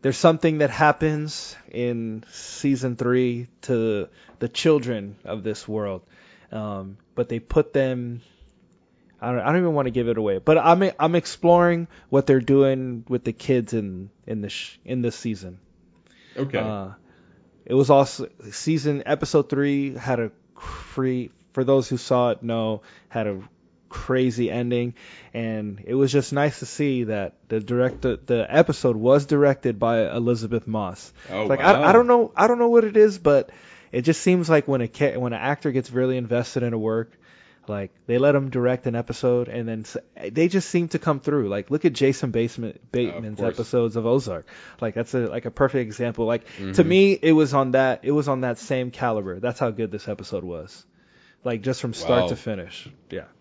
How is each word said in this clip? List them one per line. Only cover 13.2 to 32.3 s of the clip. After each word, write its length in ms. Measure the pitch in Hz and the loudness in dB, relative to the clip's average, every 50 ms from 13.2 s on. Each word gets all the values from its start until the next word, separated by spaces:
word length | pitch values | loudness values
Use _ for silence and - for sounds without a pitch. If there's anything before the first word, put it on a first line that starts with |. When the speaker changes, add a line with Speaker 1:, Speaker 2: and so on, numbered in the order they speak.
| - | -2
Speaker 1:
the 80 | 117 | -4
kids 420 | 107 _ - - 131 123 113 101 120 | -8 _ -2 0 0 0 0 -2 -4
in, 360 | 113 104 98 92 90 95 101 _ _ _ | -4 -4 -6 -10 -12 -14 -16 _ _ _
in 140 | - 113 110 | -10 -8 -8
the 80 | 104 98 | -8 -8
sh-, 280 | - - - - - _ _ | -10 -12 -14 -16 -18 _ _
in 180 | - 127 127 | -8 -6 -4
this 140 | 120 117 - | -4 -4 -4
season. 440 | - - 120 107 92 95 90 90 92 _ _ _ _ _ _ _ _ _ _ _ _ _ _ - | -4 -8 -8 -8 -8 -10 -16 -18 -20 _ _ _ _ _ _ _ _ _ _ _ _ _ _ -8
Speaker 2:
Okay. 220 | - 139 139 - | -8 -8 -4 -4
Speaker 1:
Uh, 320 | - 110 110 107 101 95 95 104 _ _ _ _ _ _ _ _ _ _ _ _ _ _ | -4 -4 -4 -6 -8 -10 -12 -14 _ _ _ _ _ _ _ _ _ _ _ _ _ _
it 80 | - 123 | 0 2
was 160 | 131 139 123 | 2 6 8
also 380 | 143 139 139 - - - 135 - _ _ - 110 | 6 6 6 4 -2 -10 -12 -12 _ _ -20 -16
season, 520 | - - - 156 160 151 131 151 143 143 - | -14 -8 -4 -2 -2 0 0 -2 -4 -2 -2
episode 440 | - 147 147 - - - 151 143 - | -2 -2 -2 -2 0 0 0 2 2
three 440 | 147 135 143 143 139 139 139 139 127 | 0 0 0 0 0 0 -2 -4 -8
had 240 | 123 117 135 127 117 | -8 -4 -4 -2 -2
a 120 | 113 107 _ _ _ _ _ | -2 -6 _ _ _ _ _
cre-, 760 | - - - - - - - - - 131 131 127 127 120 - _ _ _ _ _ | -18 -16 -16 -14 -16 -16 -10 -6 -2 -2 -2 -2 -2 -6 -8 _ _ _ _ _
for 100 | 135 127 | -2 2
those 240 | 127 135 135 123 | 4 4 4 4
who 80 | - 131 | 0 -4
saw 360 | 120 - - 135 123 123 120 | -6 -2 0 2 2 2 2
it 120 | 110 - - | 0 -2 -4
know, 380 | 117 117 113 110 110 110 101 _ - - - _ | -4 -4 -2 -2 -2 -4 -6 _ -18 -20 -20 _
had 200 | _ - 117 110 | _ -6 -4 -4
a 120 | 107 98 92 101 - _ _ _ _ _ _ _ | -4 -6 -6 -12 -16 _ _ _ _ _ _ _
crazy 640 | _ - - - - 127 131 131 127 113 120 120 92 | _ -14 -14 -4 -2 0 2 2 0 0 0 -2 -2
ending, 420 | 85 120 120 120 123 120 120 120 117 - - - - - - - - | -2 -4 -2 -2 -2 -2 -2 -4 -6 -12 -20 -20 -20 -20 -20 -12 -10
and 480 | 117 117 113 110 107 107 104 98 101 101 | -8 -6 -6 -6 -6 -8 -8 -10 -12 -8
it 80 | 87 120 | -4 0
was 160 | 135 139 131 | 2 2 2
just 220 | 127 143 131 - 139 | 2 0 0 0 -2
nice 260 | 139 143 151 - - | 0 0 0 -2 -4
to 60 | 131 | -14
see 400 | - - - 151 143 131 123 120 | -14 -6 -4 -2 -2 0 -2 -2
that 300 | 107 110 104 98 87 _ _ _ | -2 -4 -4 -4 -6 _ _ _
the 140 | _ 110 110 | _ -4 -4
director, 560 | 104 98 120 123 127 127 127 - - 131 110 | -2 -2 0 0 0 0 -2 -2 -4 -4 -4
the 280 | - - - 123 117 110 - | -4 -2 -2 0 0 0 2
episode 480 | - 151 170 - 151 - - 131 117 | 4 4 4 4 0 0 0 0 0
was 280 | 107 110 123 135 147 139 | 2 4 4 4 4 4
directed 540 | 139 156 143 143 143 135 - - 127 113 98 | 2 2 4 4 4 4 2 -2 -4 -2 0
by 300 | 113 113 117 113 107 73 | 0 0 2 2 0 0
Elizabeth 560 | - 120 117 120 123 113 113 104 120 113 - | -2 -2 0 0 0 -2 -2 -4 -4 -4 -4
Moss. 460 | 107 110 110 101 90 95 - - - _ - - - | -4 -6 -4 -4 -6 -8 -12 -20 -20 _ -20 -16 -10
Speaker 2:
Oh, 120 | 92 98 110 | -6 -4 0
Speaker 1:
It's 60 | 107 | 0
like, 100 | 135 131 | 0 4
Speaker 2:
wow. 220 | 135 190 196 135 | 6 4 6 6
Speaker 1:
I, 80 | 151 165 | 6 6
I 20 | 196 | 6
don't 140 | 233 247 | 6 6
know, 260 | 240 247 240 226 - | 6 4 4 4 0